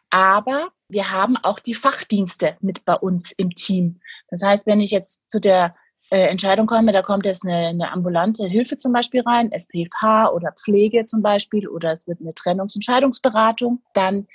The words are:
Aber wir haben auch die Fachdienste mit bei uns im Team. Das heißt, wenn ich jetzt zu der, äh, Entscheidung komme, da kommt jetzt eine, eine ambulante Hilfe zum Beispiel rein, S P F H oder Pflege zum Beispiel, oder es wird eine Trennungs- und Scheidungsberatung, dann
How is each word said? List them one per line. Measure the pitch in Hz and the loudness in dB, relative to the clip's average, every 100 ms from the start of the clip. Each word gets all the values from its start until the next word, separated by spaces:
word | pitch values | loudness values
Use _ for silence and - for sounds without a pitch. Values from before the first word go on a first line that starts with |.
| _ | _
Aber | 185 190 202 233 277 349 - _ | 2 4 4 0 -4 -6 -10 _
wir | 202 190 | -6 -4
haben | 190 208 254 | -2 0 0
auch | 185 214 | 0 -4
die | - | -6
Fachdienste | 220 277 - - 202 180 - 160 165 | -2 -2 -2 -2 -2 -2 -2 -4 -2
mit | 190 175 - | -6 -4 -2
bei | - | -2
uns | 190 180 - | 0 -4 -4
im | - 185 | -4 -4
Team. | - - 185 170 175 - - _ | -2 -2 0 0 -4 -14 -20 _
Das | 175 | -4
heißt, | 196 202 214 | 0 2 2
wenn | 208 | 2
ich | 202 | 2
jetzt | 196 - - _ | -2 -4 -14 _
zu | 214 | 0
der, | 202 185 175 - _ _ _ | 4 4 2 -2 _ _ _
äh, | 190 170 | 2 2
Entscheidung | 185 196 202 220 | 2 2 2 2
komme, | 226 220 | 2 4
da | 196 | 2
kommt | 190 202 196 | 0 0 -2
jetzt | 185 185 | -4 -2
eine, | 170 170 | -2 -2
eine | 170 170 | -2 -4
ambulante | 180 175 170 196 220 190 | -4 -2 0 0 -2 -2
Hilfe | 208 254 285 | 0 0 -4
zum | 262 | -2
Beispiel | 240 247 254 | 0 0 -2
rein, | 233 240 220 | 2 0 0
S | - - | -4 -8
P | 170 | -6
F | 170 - | -6 -2
H | 220 220 220 | 2 4 4
oder | 170 165 | 0 -4
Pflege | - - 202 214 226 220 | -6 0 2 4 2 0
zum | 220 | 0
Beispiel, | 208 202 - 208 196 | 2 0 0 -4 -4
oder | 165 165 | -4 -4
es | 160 - | -4 -8
wird | 170 | -10
eine | 165 | -10
Trennungs- | - 180 190 202 208 | -8 -4 -2 -4 -6
und | |
Scheidungsberatung, | 208 254 269 - 254 214 220 226 240 247 - | 0 2 2 0 0 2 2 2 -2 -4 -2
dann | 196 190 202 202 | 0 0 -2 -6